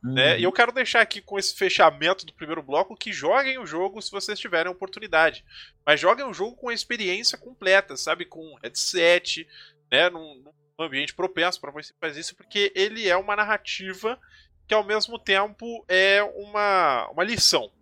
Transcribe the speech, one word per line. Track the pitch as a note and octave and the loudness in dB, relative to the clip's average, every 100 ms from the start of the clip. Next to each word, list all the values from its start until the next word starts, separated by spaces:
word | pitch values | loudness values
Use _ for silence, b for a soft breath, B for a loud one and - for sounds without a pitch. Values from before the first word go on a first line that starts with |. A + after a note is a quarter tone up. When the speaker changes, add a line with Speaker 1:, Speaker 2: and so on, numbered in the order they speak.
Speaker 1:
Né? | B2 C3 C3+ | -4 2 4
Speaker 2:
Uhum. | F3+ | 4
Speaker 1:
E | |
eu | F3 | 0
quero | F#3 A#3+ | 2 2
deixar | B3 B3 A#3 | 2 0 2
aqui | A3 - | 2 -2
com | - G3+ | -8 -6
esse | F#3+ - | -6 -2
fechamento | F#3+ - E3+ C#3+ D#3 F#3+ - | -2 6 6 6 -2 -2 -6
do | |
primeiro | _ D3+ D#3+ | _ -10 -10
bloco | C#3 C#3+ F#3+ | -2 -2 -2
que | A3 A3+ | -6 -10
joguem | F3+ C#3 A#3 C4+ C4 | -6 2 2 2 -4
o | |
jogo | G3 D#3 F#3+ G3+ | -6 -4 -4 -6
se | - | -10
vocês | G3+ F#3+ G#3 | -10 -8 -8
tiverem | E3+ E3+ E3+ | -2 0 0
oportunidade. | F3+ F#3+ - G#3+ E3 D#3+ - _ B B _ - | -4 -12 -12 0 4 4 2 _ B B _ 2
Mas | D3+ | 4
joguem | E3+ A#3+ C#4 | 4 2 0
o | |
jogo | F#3+ G#3 B3 | -6 -8 -8
com | B3 | -8
a | |
experiência | A3+ - A#3+ G3 F#3 A#3 - | -8 -6 -4 -2 -2 -2 -4
completa, | - B3+ F#3+ F#3+ G3 C3+ | -16 -6 4 4 2 -8
sabe? | - E3+ E3+ | -4 -4 -6
Com | D#3+ D#3+ C3 | -16 -20 -16
headset, | A2+ - - F3+ E3+ F3 - - E3 B B B _ | -12 -6 -4 2 4 4 2 -8 -8 B B B _
né? | B2+ F3 | 2 2
Num, | E3+ D#3+ C3+ | 0 -16 -20
num | C#3+ _ _ - | -20 _ _ -10
ambiente | D#3+ C3+ D3 | -6 -4 -6
propenso | - F#3 F#3 F3 F3+ | -4 -4 0 -2 -2
pra | - | -12
você | C#3+ D3+ _ | -14 -18 _
fazer | D#3+ D3 | -10 -8
isso, | E3 - | -12 -14
porque | _ G#3 G3+ | _ 0 0
ele | G3 G3+ A3 G#3 | 0 -2 0 0
é | F3 | 0
uma | G3 | 0
narrativa | G#3 G#3+ G#3 - - F#3+ F#3+ A3 B3+ b b b _ _ | -2 0 -2 -4 -10 -8 -6 -6 -8 b b b _ _
que | |
ao | G#3+ | 0
mesmo | G3+ G#3+ G#3 A#3 | 2 -2 -2 -8
tempo | - G3 G#3 G3+ A#3 A#3 - | 0 0 0 -6 -12 -12 0
é | F#3 F#3+ G3 | 2 4 4
uma, | G#3 - G3+ G#3 G#3 F#3+ E3 B2+ E2+ | 2 -6 -8 -2 2 4 4 2 -2
uma | - | -2
lição | G3 A#3 - D#3 A2+ _ | -2 2 2 2 -2 _